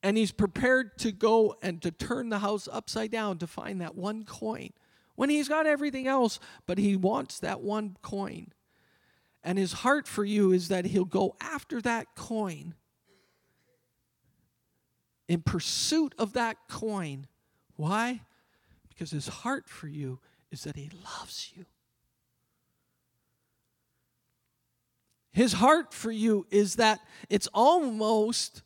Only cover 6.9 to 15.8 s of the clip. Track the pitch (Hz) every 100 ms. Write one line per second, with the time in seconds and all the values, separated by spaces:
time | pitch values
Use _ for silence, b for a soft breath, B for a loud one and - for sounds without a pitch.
6.9 | 190 185 247 262 - - 196 190 214 214
7.9 | 185 - 196 196 - - _ _ _ _
8.9 | _ _ _ _ _ - 185 185 - 247
9.9 | 294 - - 202 208 196 185 170 185 180
10.9 | 190 185 190 202 - - 302 - 254 233
11.9 | 233 - - - 220 202 156 151 160 _
12.9 | _ _ _ _ _ _ _ _ _ _
13.9 | _ _ _ _ _ _ _ _ _ _
14.9 | _ _ _ - 170 - 175 - -